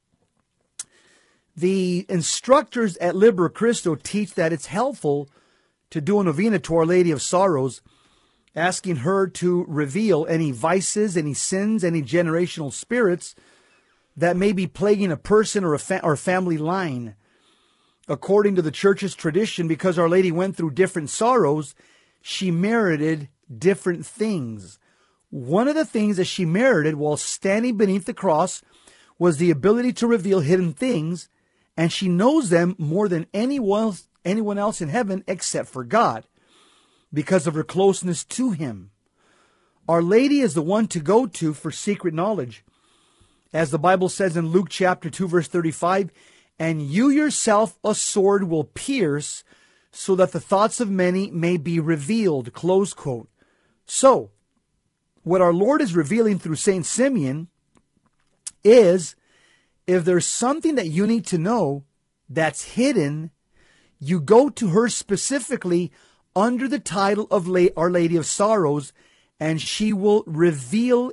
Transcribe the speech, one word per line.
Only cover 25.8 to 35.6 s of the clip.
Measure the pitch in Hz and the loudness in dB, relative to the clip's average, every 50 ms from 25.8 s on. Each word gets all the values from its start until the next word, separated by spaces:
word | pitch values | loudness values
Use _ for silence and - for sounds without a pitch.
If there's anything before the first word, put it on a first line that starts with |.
| 302 | -2
things | - - 220 214 208 202 | -2 -2 -2 0 0 0
that | 180 175 | 0 -2
she | - - - 180 | -2 -2 -4 -2
merited | 156 170 208 254 269 226 156 147 156 156 | 0 0 2 2 4 4 2 2 0 -2
while | 143 147 147 147 - | -2 -2 -2 -2 -4
standing | - - - - - 190 196 220 240 254 226 | -4 -8 -8 -4 -2 -2 0 0 0 -2 0
beneath | 196 214 196 190 202 - | 0 2 2 0 -2 -4
the | 254 - | -6 -8
cross | - 196 180 156 151 185 180 - - _ _ _ _ _ - _ _ _ _ _ - | -4 0 0 2 2 0 -2 -4 -10 _ _ _ _ _ -20 _ _ _ _ _ 0
was | 170 175 156 | 0 2 2
the | 135 180 175 | 2 2 2
ability | 156 131 120 202 226 240 247 254 - | 2 2 4 2 2 2 2 -2 0
to | - 233 | 0 0
reveal | 233 233 220 170 202 190 185 | 2 2 2 2 2 2 2
hidden | 135 143 185 185 180 165 | 2 2 2 2 2 -2
things, | - - 254 262 220 160 151 165 175 165 - _ _ _ _ _ _ _ _ _ - | -2 -2 -2 -2 0 0 -2 -4 -6 -8 -10 _ _ _ _ _ _ _ _ _ -4
and | - 165 165 | -2 -2 0
she | - - 196 180 | 0 -2 0 0
knows | 175 175 214 262 311 320 254 165 | 2 4 4 4 4 2 2 2
them | 175 170 175 175 190 - | 2 2 2 2 -2 -4
more | 156 147 165 202 214 202 | -4 -2 0 0 0 0
than | 180 160 170 - - | 0 -2 -4 -6 -4
anyone | 202 233 269 285 277 220 190 202 214 | -4 -2 -2 -2 -2 0 0 0 0
else, | 226 220 180 - - _ _ _ - | 0 -2 -4 -6 -14 _ _ _ -4
anyone | 175 202 226 214 208 202 | -4 -2 -2 -2 -4 -4
else | 202 202 220 - - | -2 -4 -4 -4 -4
in | 175 139 | -6 -4
heaven | 170 247 233 196 190 190 - | -2 -2 -2 -2 -4 -6 -6
except | 180 190 165 - - - 143 | -6 -8 -6 -6 -6 -6 -6